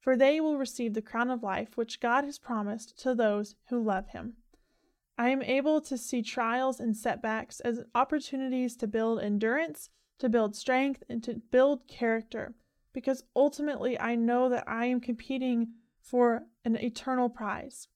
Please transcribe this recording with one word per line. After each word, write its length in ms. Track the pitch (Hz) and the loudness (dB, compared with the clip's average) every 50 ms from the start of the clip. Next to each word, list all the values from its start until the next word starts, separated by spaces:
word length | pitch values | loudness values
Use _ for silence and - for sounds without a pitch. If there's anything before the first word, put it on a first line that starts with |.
for 160 | _ - 262 | _ 2 6
they 240 | 240 269 269 294 311 | 6 6 6 6 4
will 160 | 311 311 302 | 2 0 0
receive 380 | 285 269 240 - - 247 226 208 | 0 -2 -4 -4 -4 -4 -2 -2
the 80 | 220 214 | -4 -6
crown 280 | - - 226 240 247 | -4 -2 -2 0 0
of 120 | 254 240 226 | -2 -4 -4
life 340 | 202 190 - 214 220 - | -4 -4 -4 -4 -6 -4
which 240 | - 226 226 - - | -4 -4 -4 -4 -4
God 240 | - 233 233 262 285 | 0 2 2 2 2
has 140 | 285 285 - | 0 -6 -12
promised 600 | _ - 240 220 208 208 208 220 214 - - - - | _ -6 -4 -4 -2 -4 -6 -8 -10 -16 -20 -6 -2
to 120 | 262 254 | -2 2
those 420 | 226 233 214 208 208 208 208 - _ _ _ | 4 4 2 2 2 -2 -6 -10 _ _ _
who 100 | 247 247 | -2 -2
love 300 | 226 214 196 190 196 - | 0 0 0 -2 -4 -6
him." 280 | - - - 233 233 - _ _ _ _ _ _ _ _ _ _ _ _ _ _ _ - | -12 -12 -12 -12 -14 -14 _ _ _ _ _ _ _ _ _ _ _ _ _ _ _ 0
I 100 | 233 247 | 0 2
am 140 | 269 269 269 | 2 0 0
able 380 | - 254 269 277 302 311 311 302 | 0 0 2 4 4 2 2 2
to 160 | - 277 240 | -2 -6 -6
see 240 | - - - 247 226 | -4 -4 -2 -2 -2
trials 580 | - - - 240 226 233 247 262 262 262 254 | -2 -2 -2 0 0 2 2 2 0 0 0
and 160 | - 233 220 | 0 -2 -2
setbacks 640 | 220 - 247 - 226 - 220 220 220 - - - - | 0 0 -2 -2 0 -2 -2 -2 -2 -4 -8 -14 -6
as 240 | - 240 233 240 233 - _ | -2 -2 -2 -2 -6 -2 _
opportunities 840 | 240 254 277 - 302 254 - - 262 262 262 254 254 254 247 233 | 2 2 2 2 -2 -2 -4 -6 -4 -4 -2 0 0 -2 -2 -2
to 100 | - - | -4 -6
build 340 | 214 208 226 226 226 226 220 | -2 0 0 0 2 0 0
endurance, 720 | - 208 208 208 214 220 240 285 330 330 302 - - - _ _ _ _ _ _ | 0 0 0 0 2 2 0 0 -2 -4 -6 -12 -16 -20 _ _ _ _ _ _
to 100 | - 254 | -2 2
build 280 | 220 240 220 208 214 | 4 4 2 2 -2
strength, 460 | - - - 254 254 269 277 277 - - _ | -6 -2 0 2 2 2 0 -2 -4 -8 _
and 140 | 240 233 226 | -8 -6 -6
to 100 | - 226 | -6 -8
build 520 | 226 - _ - 247 254 277 294 269 - | -8 -8 _ 4 6 6 6 4 0 -4
character, 680 | _ - - 240 226 226 226 226 - - 233 - - 240 _ _ _ _ _ _ _ _ | _ -8 -4 0 0 0 0 -4 -6 -10 -10 -8 -10 -12 _ _ _ _ _ _ _ _
because 320 | 254 233 - 269 254 - _ _ | -6 -2 -2 -2 -2 -4 _ _
ultimately 640 | - 269 294 285 - 294 302 285 - - 247 247 - | 4 4 4 4 0 -4 -4 -4 -2 -2 -2 -2 -2
I 160 | - 226 240 | -2 0 0
know 340 | 233 233 226 240 247 254 254 | 2 2 4 4 4 4 2
that 200 | 247 240 - - | 2 0 -2 -4
I 180 | - 226 233 | -4 -2 0
am 140 | 247 254 247 | 0 0 0
competing 760 | 240 - 240 233 - - 269 262 254 254 247 233 233 226 - - _ _ _ _ | 0 -2 -6 -6 -4 -4 -4 -2 0 0 2 0 0 -2 -4 -16 _ _ _ _
for 460 | _ - - 247 247 240 233 233 240 - _ _ _ | _ -2 2 4 4 4 4 2 -4 -10 _ _ _
an 120 | 233 226 | 0 0
eternal 520 | 226 - 240 226 - - - 262 254 247 247 | 0 0 -4 -6 -6 -6 -2 0 0 0 0
prize. 600 | 240 - 233 202 196 - - - - - - _ _ | -2 -4 -6 -6 -6 -6 -8 -12 -14 -18 -20 _ _